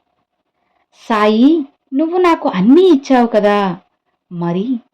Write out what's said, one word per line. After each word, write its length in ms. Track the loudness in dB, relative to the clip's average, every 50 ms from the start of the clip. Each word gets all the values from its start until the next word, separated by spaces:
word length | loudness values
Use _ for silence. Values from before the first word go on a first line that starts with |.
| _ _ _ _ _ _ _ _ _ _ _ _ _ _ _ _ _ _ _ _ -8 -4
సాయి, 560 | -2 0 0 2 2 2 2 2 2 0 -4 -8 _ _ _ _ -6
నువ్వు 240 | -4 -4 -2 -2
నాకు 320 | 0 0 0 0 -2 -4 -4
అన్నీ 320 | -4 0 2 4 4 4
ఇచ్చావు 460 | 4 4 2 2 0 0 0 0 0
కదా, 500 | 0 0 0 0 0 0 0 -2 -4 -6 -10 _ _ _ _ _ _ _ _ _ _
మరి 480 | -10 -8 -6 -4 -4 -4 -4 -6 -6 -8 -10 _